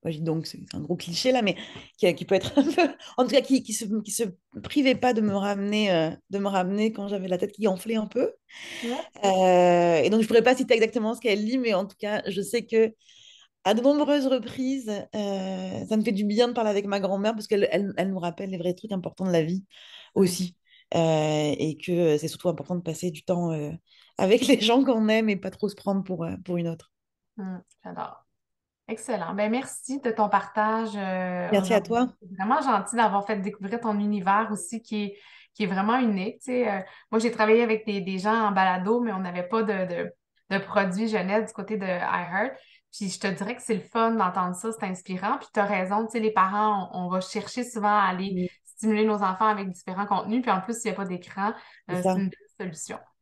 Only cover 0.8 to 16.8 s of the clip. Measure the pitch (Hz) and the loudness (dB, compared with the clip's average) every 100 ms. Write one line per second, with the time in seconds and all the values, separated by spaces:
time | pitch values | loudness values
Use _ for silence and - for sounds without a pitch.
0.8 | 147 175 - 170 254 254 208 - - - | -2 -2 -2 -2 2 2 2 -2 -8 -16
1.8 | - _ 196 165 170 196 - - 277 311 | -20 _ 2 2 2 2 2 2 2 4
2.8 | 339 - - - 247 269 269 262 - 214 | 2 2 -12 0 4 4 4 0 0 -8
3.8 | 220 214 208 - 226 175 _ - - 285 | -4 -4 -4 -4 -4 -6 _ -16 -4 2
4.8 | 262 254 254 226 214 196 196 202 202 214 | 4 4 2 2 0 0 -2 -2 -2 0
5.8 | 208 175 160 - _ 196 202 196 180 202 | 2 2 2 -2 _ -4 0 0 0 0
6.8 | 220 220 202 202 185 180 202 - 208 185 | 0 -2 -6 -6 -2 -2 -2 0 0 0
7.8 | 220 226 214 - - - _ - - - | -2 -4 -2 -2 -2 -4 _ -20 -16 -10
8.8 | 233 254 - - 202 190 185 180 180 175 | -6 -6 -8 -2 2 4 6 8 8 6
9.8 | 175 170 135 220 220 226 226 254 254 233 | 6 4 4 4 4 6 6 4 4 4
10.8 | 220 233 220 233 247 202 214 262 240 190 | 4 0 -2 -2 0 0 0 0 0 0
11.8 | 196 - 208 208 - 196 196 240 226 226 | -2 -6 -4 -4 -4 -6 -2 -4 0 2
12.8 | 220 - _ - - - _ _ - 214 | 2 0 _ -20 -20 -20 _ _ 0 4
13.8 | 247 294 285 294 269 254 226 - 254 269 | 4 4 4 2 2 0 -2 -4 -2 -2
14.8 | 220 202 - - 202 196 190 190 185 185 | -4 -8 -6 -4 -4 -4 -4 -6 -6 -8
15.8 | - 214 214 196 208 208 240 247 214 202 | -2 0 2 0 0 2 2 2 0 0